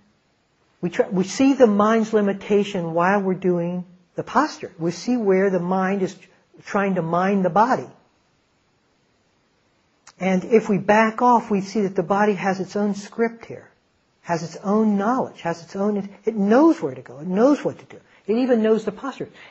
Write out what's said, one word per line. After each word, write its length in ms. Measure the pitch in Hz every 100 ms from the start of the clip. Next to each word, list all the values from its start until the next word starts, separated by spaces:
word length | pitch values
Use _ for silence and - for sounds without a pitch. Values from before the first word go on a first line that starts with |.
| _ _ _ _ _ _ _ _
we 80 | 180
try, 180 | - 233
we 160 | 185
see 300 | 190 - 269
the 140 | 269 233
mind's 460 | 202 214 226 220
limitation 800 | 220 202 196 - 208 202 190 165
while 280 | 165 180 202
we're 120 | 190
doing 520 | 185 185 175 170 180 175 - _ -
the 80 |
posture. 480 | - 240 302 - - -
We 140 | 170
see 240 | 170 240 247
where 340 | 202 185 196
the 100 | 185
mind 420 | 175 190 185 202
is 140 | 180 - - _ _ - -
trying 300 | 202 202 185
to 60 |
mind 440 | 165 175 190 202 180
the 40 |
body. 380 | 180 240 233 123 - _ _ _ _ _ _ _ _ _ _ _ _ _ _ _ _ _ _ _ _ - _
And 240 | 185 185
if 240 | - 220 -
we 120 | 190
back 420 | - 214 220 220
off, 280 | 247 233 220
we 120 | 202
see 200 | 190 220
that 140 | 190 190
the 80 |
body 300 | 160 196 214
has 260 | 185 196 185
its 160 | 175 208
own 200 | 208 196
script 500 | - - 226 233 -
here, 240 | 123 - _ _ _ _ _ -
has 160 | 170
its 140 | 165 -
own 400 | 196 214 220 202
knowledge, 420 | 202 254 131 -
has 240 | 170 165
its 100 | -
own, 360 | 190 208 202 196 - -
it 100 | 226
knows 460 | 196 233 330 -
where 120 | 147
to 80 | 127
go, 180 | 123 127
it 80 | 170
knows 360 | 185 254 285
what 160 | 160 123
to 60 | -
do. 120 | - _ _ -
It 140 | 226
even 220 | 254 233
knows 220 | 220 220
the 80 | 214
posture. 380 | 190 269 - - - -